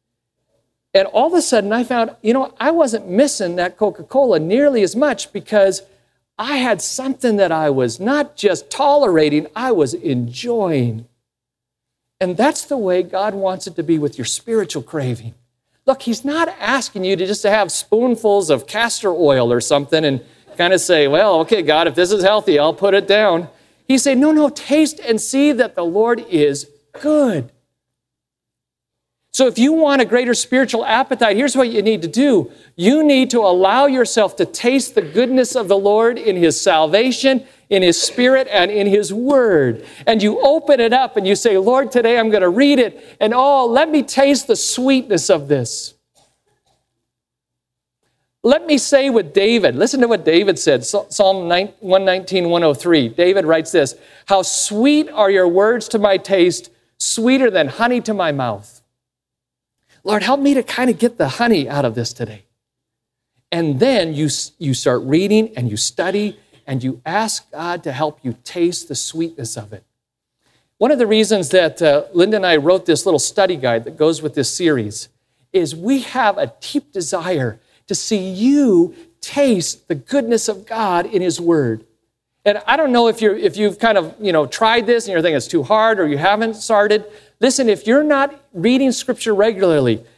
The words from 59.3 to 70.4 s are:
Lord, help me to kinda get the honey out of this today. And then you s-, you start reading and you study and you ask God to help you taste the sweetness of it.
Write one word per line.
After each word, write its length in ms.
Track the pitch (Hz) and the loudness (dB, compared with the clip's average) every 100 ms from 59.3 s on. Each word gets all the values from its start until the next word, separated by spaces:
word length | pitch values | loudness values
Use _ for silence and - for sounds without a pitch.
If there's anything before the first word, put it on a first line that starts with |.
| _ _ _ _ _ _ _ | _ _ _ _ _ _ _
Lord, 180 | - 214 | -4 -2
help 180 | 220 285 | 0 2
me 140 | 277 | 2
to 80 | 277 | 2
kinda 300 | - - 254 | -2 -2 0
get 260 | 175 240 233 | 2 -2 0
the 100 | 143 | -4
honey 400 | - 240 196 123 | 0 0 2 0
out 160 | 143 | -2
of 120 | 127 113 | -2 -4
this 160 | 117 | -8
today. 320 | - 117 - _ _ _ _ _ _ _ _ _ _ _ | -8 -12 -12 _ _ _ _ _ _ _ _ _ _ _
And 300 | 170 160 131 | -4 -2 0
then 340 | 262 240 165 | 2 2 0
you 120 | 147 151 | -2 -2
s-, 260 | - - _ | -4 -10 _
you 140 | 147 | -6
start 300 | 123 139 123 | -2 0 -2
reading 500 | 131 156 196 214 220 214 | 0 0 2 2 0 -4
and 120 | 120 | -6
you 80 | 104 | -4
study 640 | - - 180 202 208 - _ _ | -6 -4 -4 -2 -6 -8 _ _
and 180 | - 135 | -10 -6
you 200 | 139 120 | -6 -8
ask 460 | 156 190 220 - - | -6 -4 -4 -8 -12
God 320 | 147 170 175 | -10 -8 -8
to 100 | 160 | -8
help 280 | 127 156 - | -6 -6 -6
you 140 | 131 113 | -10 -10
taste 440 | - 180 170 175 - | -12 -4 -4 -4 -10
the 60 | |
sweetness 640 | 135 - 160 165 165 120 - | -10 -10 -8 -8 -8 -12 -12
of 160 | 101 | -14
it. 100 | 101 _ _ _ _ _ _ | -20 _ _ _ _ _ _